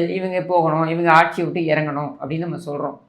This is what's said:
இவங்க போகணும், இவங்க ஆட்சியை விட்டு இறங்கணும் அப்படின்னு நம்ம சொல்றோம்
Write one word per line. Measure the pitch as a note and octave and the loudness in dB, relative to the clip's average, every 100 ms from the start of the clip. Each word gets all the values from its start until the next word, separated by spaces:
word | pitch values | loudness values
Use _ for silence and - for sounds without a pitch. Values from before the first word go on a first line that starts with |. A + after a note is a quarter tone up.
| E3+ | 0
இவங்க | F#3 F#3 F#3 | -2 -2 -4
போகணும், | E3 F3+ D#3+ D#3 D#3+ | 0 2 2 2 0
இவங்க | E3 E3+ | 2 6
ஆட்சியை | D#3+ E3+ F3 E3 | 6 6 2 -4
விட்டு | F3 D#3+ | -2 0
இறங்கணும் | D3+ D3+ C#3+ D3 - | 0 0 -4 -8 -8
அப்படின்னு | C#3 D#3+ E3 | -8 -6 -6
நம்ம | C#3+ D3 | -8 -8
சொல்றோம் | C#3+ C#3+ - | -8 -8 -10